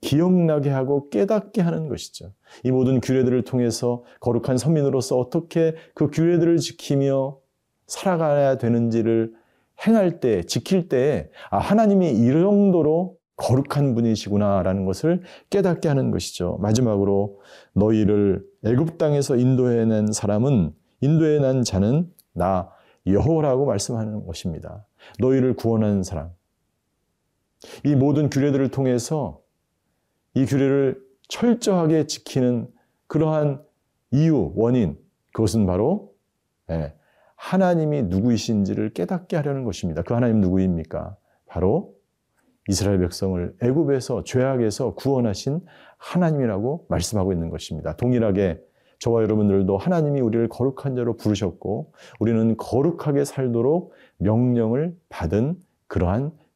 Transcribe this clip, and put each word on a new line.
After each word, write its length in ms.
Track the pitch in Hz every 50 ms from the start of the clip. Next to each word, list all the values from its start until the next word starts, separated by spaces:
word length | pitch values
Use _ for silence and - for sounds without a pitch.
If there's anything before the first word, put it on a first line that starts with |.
| -
기억나게 640 | - - 147 170 180 185 180 170 160 156 151 139 143
하고 400 | 139 131 131 127 143 143 139 -
깨닫게 520 | - 208 202 196 220 208 208 - - 233 180
하는 260 | 170 165 165 160 151
것이죠. 440 | 120 - - - _ - - 95 101 _ _ _ - - -
이 80 | 123 131
모든 280 | 127 131 123 135 127
규례들을 440 | 113 - 131 131 131 120 120 123 117
통해서 580 | - - 127 123 117 107 - - 120 120 120 - - - _
거룩한 380 | - 123 120 120 120 - 131 127
선민으로서 580 | - 139 165 156 143 139 135 135 120 - 139
어떻게 600 | 127 123 123 - 170 165 - - 170 160 160 160 160 - - _
그 160 | - 156 147
규례들을 480 | 147 - 160 170 175 170 165 165 170 165
지키며 800 | 143 - - _ - - 147 139 139 139 135 135 135 135 143 - _ _ _ _ _ _ _ _ _
살아가야 720 | _ - - - 196 180 165 165 156 147 143 143 139 135 120
되는지를 760 | 123 117 117 117 117 117 113 117 113 113 117 113 113 113 113 _ _ _ _ _ _ _ _ _ -
행할 320 | 208 226 226 196 180 165 -
때, 240 | - 123 110 92 82
지킬 460 | - - 123 117 - 190 190 165 175
때에, 420 | - 131 123 147 143 98 76 - _ - - -
"아, 80 | - 101
하나님이 520 | - - 196 220 226 214 202 196 185 165
이 160 | 131 101 117
정도로 920 | 120 131 160 175 196 208 202 202 202 180 175 151 151 156 165 185 185 - _ _ _ _
거룩한 580 | - - - - 127 139 - - 143 143 139 123
분이시구나"라는 920 | 113 117 117 110 107 - 101 101 101 104 101 101 98 90 95 92 101 95
것을 360 | 95 95 92 - 156 175 180 175 - - - _ _
깨닫게 380 | - 202 190 185 170 170 - 165
하는 220 | 143 139 127 123
것이죠. 480 | 104 95 92 - - - 90 87 80 80
마지막으로, 800 | 90 104 110 117 131 117 107 101 98 98 98 98 101 101 101 - - - - - - _ _
"너희를 720 | 98 101 107 113 107 107 95 104 101 101 101 95 90 - - _ _ -
애굽 340 | 107 120 123 147 160 160 -
땅에서 380 | 170 151 147 143 139 - 143
인도해낸 760 | 120 123 127 131 123 127 123 120 117 113 113 110 107 104 104 107
사람은, 640 | - - 101 101 104 117 139 143 117 87 78 76 _ _ _ _ _
인도해낸 600 | - 139 156 160 160 156 151 151 139 131 131 131 123
자는 500 | - - 95 98 107 127 151 180 170 _ _ _ _ _
나 380 | - 87 90 95 92 90 - - _ _ _ _ _ _
여호와라고 600 | 95 95 101 90 120 165 160 151 147 127 127 143
말씀하는 600 | 139 113 101 - - 127 113 110 110 107 107 95
것입니다." 580 | 92 85 - - 92 82 76 - 80 82 104 107 _ _ _ - - - -
너희를 340 | - 127 135 135 127 131 120
구원하는 480 | - - 113 113 110 110 104 104 98 92
사람. 280 | 87 90 80 73 85 87 _ _ _ _ _ _ _ _ _ _ _ _ _ _ _ _ _ _ _ _ _ _ _ _ _ - - - - -
이 100 | 135 147
모든 360 | 135 131 143 147 151 151 135
규례들을 400 | - 139 131 147 139 135 135 131
통해서 680 | - - 139 131 123 120 120 - 160 156 135 92 73 - _ _ _ _ _ _ _ _ _ _ _ _ _ _ _ _ _ _ _
이 120 | 127 135
규례를 560 | 117 139 139 135 139 135 139 139 135 131 - - _ _ _ _ _
철저하게 800 | - - - 240 233 233 - - 196 180 170 156 160 160 147
지키는 600 | 156 - - _ - - 135 127 123 123 120 110 - - _ _ _ _ _ _
그러한 560 | _ - 156 160 156 156 156 151 147 139 139 - _ _ _ _ _ _ _ _ _ -
이유, 400 | 135 156 165 160 135 95 73 85
원인, 440 | 87 107 117 123 127 113 82 71 - _ _ _ _ _ _ _
그것은 340 | - 113 104 87 113 104
바로, 480 | 92 90 92 107 139 185 214 - - _ _ _ _ _ _ _ _ _ _ _ _
예, 240 | 82 82 78 71 - _ _ _ _ _ _ _ _
하나님이 680 | _ - - - 185 190 180 180 165 156 151 147 147 127
누구이신지를 920 | 87 87 95 101 123 120 107 - - 117 104 101 95 104 104 107 110 -
깨닫게 420 | - 175 180 190 175 175 _ -
하려는 280 | 165 147 147 143 135 131
것입니다. 380 | 117 90 - - 90 80 76 -
그 120 | - 120
하나님 260 | 117 123 120 110 110
누구입니까? 760 | 101 90 90 95 95 92 90 82 78 - - 80 78 82 101 _ _ _ _ _ _
바로 480 | _ - - 82 92 117 170 208 - - _ _ _ _ _ _ _ _ _ _ _ _ _ _ -
이스라엘 300 | 98 87 98 98 101 95
백성을 560 | 90 87 - - - 95 95 90 90 - - _
애굽에서, 640 | - 120 131 151 165 139 139 131 127 - 127 104 -
죄악에서 720 | - - 127 127 135 135 127 120 107 101 - 139 117 95
구원하신 640 | - - 135 139 131 120 113 98 - - 131 139 170 185 - - - - - - _
하나님이라고 880 | - - - 175 180 165 160 143 131 117 101 95 104 123 147 170 - _
말씀하고 440 | - 82 85 - - 104 92 95 95
있는 180 | 85 82 82
것입니다. 460 | 80 78 - - 87 78 - - -
동일하게 680 | - - 123 127 120 113 110 95 95 101 92 82 - - _ _ _ _ _ _ _
저와 220 | - 123 117 113 110
여러분들도 540 | 104 110 107 107 101 98 98 98 92 98
하나님이 440 | 95 - 175 185 170 156 147 143 139
우리를 280 | 127 113 104 117 117 113
거룩한 460 | 117 - 123 135 131 - - 143 131
자로 220 | 123 120 117 113
부르셨고 760 | 113 - 107 104 98 107 92 - - - 95 98 120 156 - _ _ - - - -
우리는 360 | 107 110 113 110 113 113 113
거룩하게 680 | 110 - - - 120 143 175 175 175 - 151 143 139 143
살도록 680 | 139 - - 131 127 117 117 117 131 151 175 180 - - _ - _ _ _
명령을 800 | - 98 107 113 123 127 123 120 113 110 113 131 156 175 170 - _ _
받은 500 | - - - 82 101 101 117 143 180 180 - _ _ _ _ _
그러한 440 | - - 90 87 92 110 139 151 160 - _ _ _